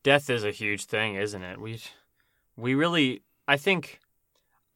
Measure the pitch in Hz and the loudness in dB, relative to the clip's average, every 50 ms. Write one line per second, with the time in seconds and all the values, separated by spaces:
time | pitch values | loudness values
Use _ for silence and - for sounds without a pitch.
0 | _ 139 139 143 143 - 127 117 104 104 95 - 110 104 104 101 - - - 107 | _ 4 6 6 4 2 -2 0 0 -2 -4 -2 -4 -4 -4 -4 -6 -4 -2 -2
1 | 110 107 101 98 104 104 104 92 92 90 95 98 107 110 113 113 - - - - | -2 -2 -2 -4 -4 -4 -4 -8 -10 -12 -12 -12 -10 -10 -12 -12 -12 -16 -20 -20
2 | _ _ _ _ _ _ _ _ _ _ _ - 113 127 131 139 160 170 170 165 | _ _ _ _ _ _ _ _ _ _ _ -6 -2 0 2 2 2 2 4 4
3 | 143 131 120 - - _ _ _ _ - 143 139 - 202 190 170 156 - - - | 2 2 0 -4 -10 _ _ _ _ 2 2 2 2 0 0 0 -2 -8 -16 -20
4 | _ _ _ _ _ _ _ _ _ _ _ _ _ _ _ | _ _ _ _ _ _ _ _ _ _ _ _ _ _ _